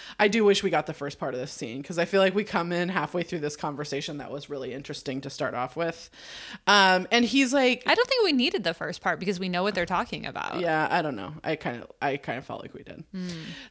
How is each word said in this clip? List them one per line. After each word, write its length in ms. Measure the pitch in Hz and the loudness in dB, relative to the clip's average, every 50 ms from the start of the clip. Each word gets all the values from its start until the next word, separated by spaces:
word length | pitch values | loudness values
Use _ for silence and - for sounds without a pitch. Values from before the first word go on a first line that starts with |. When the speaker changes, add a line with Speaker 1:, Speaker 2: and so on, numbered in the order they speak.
| - - - - | -18 -12 0 2
Speaker 1:
I 80 | 208 214 | 4 4
do 180 | 196 233 214 | 6 6 6
wish 160 | 202 196 202 | 6 6 4
we 80 | - 185 | 2 2
got 160 | 160 151 156 | 2 0 0
the 80 | - 151 | -2 -6
first 240 | - 143 143 - - | -8 -8 -10 -8 -6
part 140 | - 139 120 | -4 -4 -4
of 60 | 127 | -4
this 120 | 123 147 | -6 -6
scene 300 | - - - 117 113 131 | -8 -8 -8 -8 -8 -8
'cause 160 | 139 - 185 160 | -8 -4 -2 0
I 80 | 170 | 0
feel 160 | 170 196 196 | 4 6 6
like 140 | 190 190 180 | 6 6 4
we 80 | 202 214 | 2 0
come 280 | - - 180 170 170 | 0 0 0 0 0
in 160 | 175 175 180 175 | 0 0 0 0
halfway 340 | 185 180 147 151 - 180 170 | 0 -2 -2 -2 -2 -4 -4
through 160 | - - 170 | -2 -4 -4
this 160 | 147 147 147 - | -4 -4 -4 -4
conversation 640 | - 156 147 135 147 147 - 139 143 - 151 147 | -4 -4 -4 -4 -6 -4 -4 -4 -4 -6 -8 -10
that 100 | 127 - | -8 -8
was 160 | 117 143 143 - | -10 -10 -8 -8
really 240 | 143 139 131 123 | -8 -6 -6 -6
interesting 500 | 120 135 143 - 147 - - - 127 135 | -8 -8 -8 -10 -10 -8 -6 -6 -6 -6
to 80 | 131 139 | -6 -8
start 260 | - - 147 123 - | -6 -4 -4 -2 -2
off 200 | 120 127 - - | -2 -4 -4 -4
with. 360 | 165 170 165 165 - - - - - - - - - - - - - - - | -4 -4 -4 -4 -6 -12 -20 -20 -20 -18 -16 -16 -16 -14 -14 -16 -2 4 6
Um, 400 | 202 208 196 190 185 185 185 - | 8 8 10 8 6 4 4 2
and 140 | - 240 240 | 2 2 4
he's 260 | 214 202 269 277 254 | 4 4 4 4 4
like, 300 | 254 285 262 247 254 240 - - | 4 4 4 4 2 2 2 2
Speaker 2:
I 80 | 302 | 4
don't 120 | 415 494 - | 4 4 2
think 160 | 539 508 440 | 2 2 4
we 80 | 370 | 4
needed 320 | 302 254 240 320 - 320 196 | 4 4 2 2 0 0 0
the 120 | 170 165 | -2 -2
first 260 | - 160 156 175 - | -2 -6 -8 -8 -4
part 180 | - 190 170 147 | -2 -2 -2 0
because 200 | 180 180 202 175 | -2 -4 -2 -2
we 100 | 190 185 | -4 -2
know 140 | 180 175 185 | 0 0 0
what 100 | 202 208 | 0 0
they're 140 | 190 175 170 | 0 -2 0
talking 400 | 185 175 233 - - 147 - - | 0 -2 -2 -4 -6 -10 -10 -8
about. 320 | - - - - - - | -8 -6 -6 -6 -4 -2
Speaker 1:
Yeah, 280 | - 170 160 156 156 - | 0 0 2 2 2 2
I 100 | - 180 | 2 2
don't 140 | 160 151 135 | 0 0 -4
know. 180 | 101 98 90 - - - | -6 -8 -10 -10 -8 -4
I 120 | - 160 | -4 -4
kinda, 320 | 151 - - 120 117 - - - - | -4 -4 -6 -8 -8 -10 -14 -8 -4
I 180 | - 143 135 139 | -2 -2 -2 -2
kinda 260 | - - 127 123 120 | -4 -6 -6 -6 -8
felt 180 | - 113 107 | -8 -10 -10
like 140 | - - - | -10 -12 -16
we 80 | - - | -16 -16
did. 200 | - - - 156 - - | -16 -16 -16 -16 -14 -12
Speaker 2:
Mm. 180 | 190 180 180 175 160 160 - 170 - - - | -10 -10 -10 -10 -12 -12 -12 -14 -14 -14 -8